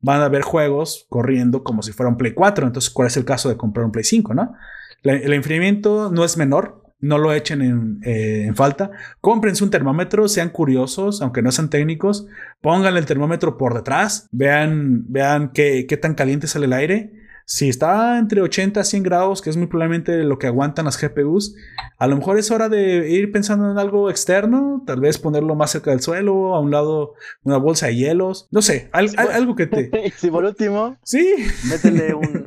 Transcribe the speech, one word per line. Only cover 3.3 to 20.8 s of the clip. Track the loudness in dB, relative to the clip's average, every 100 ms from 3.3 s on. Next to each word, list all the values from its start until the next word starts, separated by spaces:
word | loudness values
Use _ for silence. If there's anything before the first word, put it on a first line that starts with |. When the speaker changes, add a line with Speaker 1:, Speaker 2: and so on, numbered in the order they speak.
| -2 -2
Speaker 1:
de | -2
comprar | -4 -2 -4
un |
Play | -2
cinco, | 0 0 2
no? | 0 -4 -8 -20 -20 -20 -4
La, | 0
el | 0 2
enfriamiento | 0 0 0 2 2 2 0 0
no | 0
es | 0 2
menor. | 2 2 0 -8 _ _
No | 0 2
lo | 2
echen | 0 -2 -2
en, | 0 0 -2 -6
eh, | -4 -2 0 -2 -2
en |
falta. | 2 0 0 -6 -8 -20 -4
Cómprense | 0 2 2 0
un | 0
termómetro, | 0 0 0 0 2 2
sean | 0 -4
curiosos, | 0 2 2 0 -2 -4 -2
aunque | -4 0
no | 0
sean | 0 0
técnicos. | 0 0 0 0 -2 -4 -20 -20 -6
Pónganle | 0 2 4 0
el | 0
termómetro | 0 0 0 -2 0
por | -2
detrás. | -2 -2 0 0 -4 _
Vean, | 0 2 2 2 0 2 0 0
vean | -2 2 2 0
qué, | 2 2 2 0
qué | -2
tan | -2
caliente | 0 0 0 -4
sale | -2 0
el |
aire. | 0 0 -2 -4 -18 -20 -20 -10
Si | -2 0
está | 2 2 2 2 2
entre | 2 2
ochenta | 0 0 -2 0
a |
cien | -2 0
grados, | 0 2 0 -2
que | -4
es | -2
muy | -2
probablemente | 0 0 -2 0 0
lo | 0 0
que | 0
aguantan | 0 0 -2